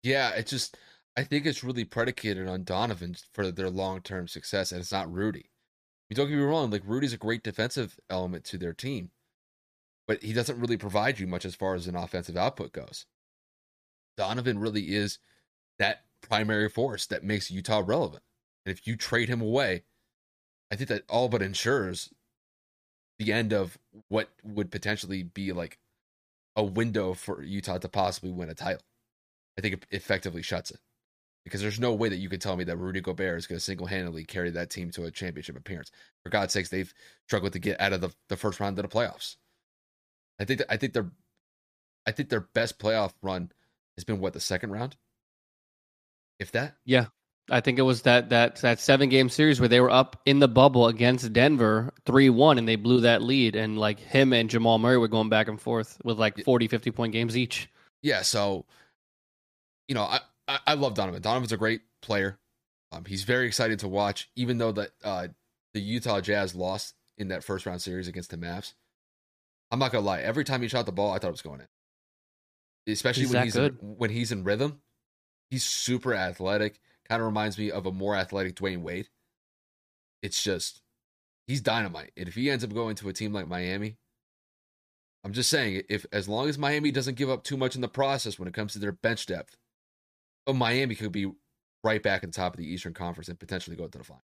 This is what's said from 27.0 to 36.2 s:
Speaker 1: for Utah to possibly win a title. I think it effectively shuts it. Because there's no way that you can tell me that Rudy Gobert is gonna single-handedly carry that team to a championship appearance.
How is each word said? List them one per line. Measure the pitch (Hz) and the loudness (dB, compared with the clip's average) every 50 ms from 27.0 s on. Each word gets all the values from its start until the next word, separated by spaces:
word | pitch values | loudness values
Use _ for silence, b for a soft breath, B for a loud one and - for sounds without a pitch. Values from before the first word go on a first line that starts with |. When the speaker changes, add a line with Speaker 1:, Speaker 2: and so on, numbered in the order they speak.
| 98 92 92 | 0 0 -4
Speaker 1:
for | 87 - - 98 - | -6 -6 -10 -10 -8
Utah | 71 78 101 101 92 98 90 | -8 -8 -8 -8 -6 -4 -6
to | 92 87 | -6 -6
possibly | 92 - 101 95 98 92 - - 92 | -4 -2 0 0 0 -2 -4 -8 -8
win | 90 90 87 80 | -8 -8 -8 -10
a | 80 | -10
title. | - - - 92 - _ _ _ _ _ _ _ _ _ _ _ _ _ _ _ | -8 -6 -6 -6 -6 _ _ _ _ _ _ _ _ _ _ _ _ _ _ _
I | - | -6
think | 92 107 95 | -4 -4 -6
it | 87 - _ | -6 -10 _
effectively | - 98 - - 104 92 - 98 85 85 | -10 -8 -2 -2 -2 -2 -2 -6 -8 -8
shuts | 82 - 95 85 - - | -6 -6 -6 -6 -6 -10
it. | - - _ _ _ _ _ _ _ _ _ _ _ _ _ | -16 -16 _ _ _ _ _ _ _ _ _ _ _ _ _
Because | - - 98 | -10 -8 -6
there's | 104 107 101 110 | -4 -4 -4 -2
no | 120 104 107 | 0 0 0
way | 104 117 110 | 2 0 0
that | 98 | 0
you | 90 98 90 | -2 -6 -6
can | 98 90 | -6 -6
tell | - 101 92 | -4 -4 -2
me | 87 90 | -2 -2
that | 87 85 | -4 -4
Rudy | 85 92 92 92 95 | -4 -4 -4 -6 -4
Gobert | 87 95 90 90 95 92 87 | -4 -4 -4 -2 -2 -2 -2
is | 85 85 | -4 -6
gonna | - 87 85 | -8 -8 -8
single-handedly | - - 95 87 90 90 98 95 90 87 82 80 80 | -6 -8 -8 -8 -6 -6 -4 -4 -4 -6 -8 -10 -12
carry | - - 92 87 87 | -8 -6 -4 -4 -4
that | 85 85 87 82 | -4 -6 -6 -8
team | - 92 90 85 | -8 -10 -10 -10
to | 85 - 85 | -8 -8 -10
a | 82 | -10
championship | 80 - 98 90 80 73 78 - 73 | -8 -8 -10 -8 -8 -10 -12 -14 -16
appearance. | 64 - - 95 80 - - b b b b b _ | -14 -12 -12 -12 -12 -12 -16 b b b b b _